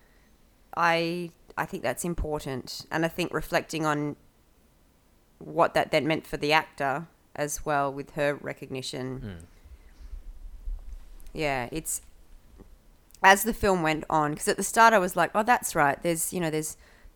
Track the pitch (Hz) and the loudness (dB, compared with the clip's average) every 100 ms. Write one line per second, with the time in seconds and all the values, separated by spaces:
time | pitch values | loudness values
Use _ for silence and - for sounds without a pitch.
0 | _ _ _ _ _ _ _ - 170 165 | _ _ _ _ _ _ _ 0 2 4
1 | 170 175 175 - - - 156 190 120 127 | 0 -2 -6 -12 -12 -8 -6 -4 -4 -2
2 | 175 170 156 151 147 131 - - - 160 | -2 -2 -2 -4 -4 -8 -8 -14 -6 -2
3 | 165 170 170 156 - 170 - 160 156 147 | -2 -2 -4 -4 -2 -2 -2 -2 -2 0
4 | 147 - _ _ _ _ _ _ _ _ | -2 -8 _ _ _ _ _ _ _ _
5 | _ _ _ _ 156 156 160 156 - 156 | _ _ _ _ -4 2 2 2 2 2
6 | 143 160 - 151 147 156 - - 139 139 | 2 0 -4 -4 2 2 2 -2 -2 -2
7 | 165 _ _ - 147 - - 147 139 139 | -6 _ _ -6 -4 -4 -2 0 0 -4
8 | 143 160 143 135 135 139 135 131 131 139 | -8 -2 -2 -2 -6 -10 -8 -8 -8 -8
9 | 127 131 113 87 82 - - - - - | -6 -8 -10 -12 -16 -20 -20 -20 -20 -20
10 | - - - - - - - - - - | -14 -12 -12 -14 -14 -10 -8 -8 -8 -14
11 | - - - 147 151 135 120 160 - - | -14 -16 -12 -4 -2 -2 -2 -6 -6 -8
12 | - - - - - - - - - - | -10 -20 -20 -20 -20 -20 -20 -20 -20 -20
13 | _ - 190 196 233 226 208 185 156 156 | _ 6 8 8 6 0 2 4 2 0
14 | - 160 147 151 - 190 196 233 226 220 | 0 0 2 0 -2 -2 0 6 8 8
15 | 180 180 160 202 214 247 - 170 143 - | 4 2 2 2 2 2 2 4 4 4
16 | 170 165 - 185 160 156 156 - - - | 0 -2 -2 -2 -2 -2 -4 -8 -18 -20
17 | - | -18